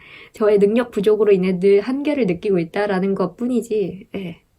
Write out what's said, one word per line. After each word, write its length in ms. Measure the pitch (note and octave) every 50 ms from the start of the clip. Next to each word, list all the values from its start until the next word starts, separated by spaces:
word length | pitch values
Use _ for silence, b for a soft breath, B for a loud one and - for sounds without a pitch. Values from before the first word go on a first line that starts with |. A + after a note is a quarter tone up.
| B B B B B B
저의 280 | - - A3 G#3 G#3+ G3
능력 320 | G3+ G3+ A3 B3 B3 A#3+
부족으로 400 | - G#3+ F#3+ G#3+ G#3+ G#3 G#3+ G#3
인해 260 | G3+ F#3 F3+ F#3+ F#3 F3
늘 220 | F#3 G3 G3+ G3+
한계를 460 | G3+ A#3+ C4 C#4 C#4+ D4+ D4 C#4+ A#3
느끼고 340 | F3+ E3+ E3+ - G#3 G3 F3
있다라는 560 | E3 E3 - G3 G#3 G#3 G3 F#3 G3 G3 G3
것뿐이지. 920 | F#3 F#3 F3 - - A#3+ A#3+ B3+ A3+ - - G#3+ A3 G3 E3+ F3 F#3+ - - -
예. 280 | G3 F#3+ E3+ E3+ - _ _ _